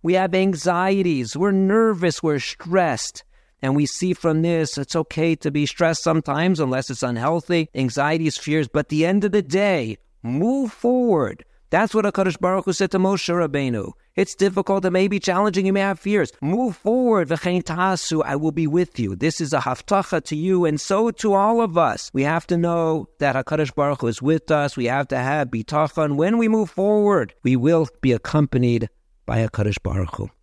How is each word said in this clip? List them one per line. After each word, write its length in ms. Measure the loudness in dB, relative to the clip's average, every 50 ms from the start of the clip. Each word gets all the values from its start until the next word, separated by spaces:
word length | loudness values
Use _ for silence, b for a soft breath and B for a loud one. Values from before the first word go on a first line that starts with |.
We 120 | 0 2 2
have 200 | 2 2 2 2
anxieties, 1000 | 2 2 2 0 0 0 0 0 2 2 2 2 2 2 2 0 0 -2 -4 -4
we're 160 | -2 0 2
nervous, 720 | 2 2 2 4 4 4 4 2 2 2 0 0 0 0 0
we're 160 | 0 0 0
stressed. 840 | -2 -6 -12 _ -8 0 2 2 2 2 0 -4 -6 -10 -12 -16 -20 _ _ -20 _ _ _ _ -2
And 120 | 0 0
we 100 | 2 0
see 280 | 0 -2 -4 -2 -2 -2
from 260 | 0 0 0 2 2
this, 340 | 2 2 2 0 0 -2 -4
it's 200 | -8 -8 _ -2
okay 400 | -4 -4 -2 -2 -2 0 0 0
to 160 | 0 -2 -2
be 160 | -2 0 -2
stressed 340 | -2 0 0 0 2 2 0
sometimes, 580 | 0 0 0 0 0 -2 -2 0 2 2 2 2
unless 300 | 0 -2 -2 -4 -4 -6
it's 140 | -6 -4 -4
unhealthy, 680 | -4 -2 -2 -2 -2 -2 -2 -2 0 0 0 0 -2 _
anxieties, 600 | -4 -4 -2 0 -2 0 0 0 0 0 -2 -4
fears. 320 | -4 -4 -2 0 0 0
But 120 | 0 -2 -4
at 100 | -2 _
the 160 | 0 0 2
end 180 | 2 2 2 0
of 100 | 2 0
the 100 | 0 0
day, 560 | 0 0 0 2 2 0 0 -2 -6 -8 -12 _ _ _ _ -8
move 480 | -4 -2 0 0 0 0 0 -2 -4
forward. 760 | -6 -2 -2 0 2 2 2 2 2 2 0 -2 -4 -10 -18 _ _ _ _ _
That's 240 | 0 0 0 2 0
what 120 | 0 0
HaKadosh 340 | 0 0 0 0 0 0 0
Baruch 260 | -2 0 0 0 -2
Hu 80 | -2 0
said 160 | 0 -2 0
to 80 | 2
Moshe 320 | 0 2 2 0 0 -2 -2
Rabbeinu. 600 | 0 0 0 0 -2 -2 -2 -2 -2 -4 -6 -8 -12 _ _ _ _
"It's 180 | -2 -2 -2 0
difficult, 500 | 0 0 0 2 -2 -2 0 -2 0 0
it 60 | 0
may 180 | 2 2 2
be 120 | 2 0 -2
challenging, 480 | 0 0 0 2 0 2 0 0 0
you 60 | 2 2
may 80 | 2
have 180 | 0 -2 -4 -4
fears. 320 | -4 0 0 0 0 -2 b b
Move 340 | -4 -2 0 0 0 -2 -4
forward, 540 | -4 _ 0 0 2 2 4 2 2 2 0
v'chein 320 | -2 -2 -2 0 0 0
tasu, 640 | -2 -2 -4 -2 0 0 0 -2 -4 -2 -2 -2 0
I 100 | 0 -2
will 160 | -2 -2 -2
be 140 | -2 0 -2
with 340 | 0 2 0 0 0 _ -4
you." 160 | -4 -4 -2
This 240 | -2 -2 -2 -2 -2
is 140 | -4 -2 -2
a 60 | -2
haftacha 640 | -2 -2 -6 -6 -2 0 0 0 0 0 -4 -4 -4
to 120 | -4 -6
you, 300 | -4 0 0 2 2 2
and 160 | 2 0 -2
so 300 | -2 -2 0 0 0 0
to 240 | -2 -2 0 2 2
all 260 | 4 4 2 2 2
of 160 | 0 0 2
us. 320 | 2 2 2 0 -4 -10 -6 -2
We 80 | -2 0
have 240 | 0 0 -2 -2
to 100 | -2 0
know 520 | 0 0 0 0 0 0 0 -2 -2 -4 -10 _ _
that 160 | -2 0 0
HaKadosh 400 | -2 -2 -2 -2 -2 -2 -2 0
Baruch 260 | -2 0 0 0 -2
Hu 60 | -2
is 160 | -4 -2 0 0
with 260 | 2 2 2 2 0
us. 260 | 0 0 0 -2 -2
We 100 | -2 -2
have 220 | -2 0 -2 -2 -2
to 80 | -2
have 340 | -2 0 0 0 -2 -2 -2
bitachon. 640 | -4 -6 -6 -2 -2 -2 -2 0 0 -2 -2 0 0
When 240 | 0 2 2 2 2
we 80 | 2
move 240 | 2 2 2 0 -2
forward, 640 | -2 -2 0 2 2 4 4 4 4 2 2 -2 -8 _ _
we 120 | 2 2
will 320 | 4 4 4 4 4 2 0 -4 _
be 100 | 0 2
accompanied 800 | 2 2 _ 0 2 2 2 2 2 0 2 2 2 0 -2 -4 _ _ _ _ _ _ _
by 180 | -4 -2 0 0
HaKadosh 380 | -2 -2 -2 -2 -2 -2 -2 -4
Baruch 320 | -4 -2 -2 -4 -4 -6
Hu. 160 | -10 -10 -10 _ _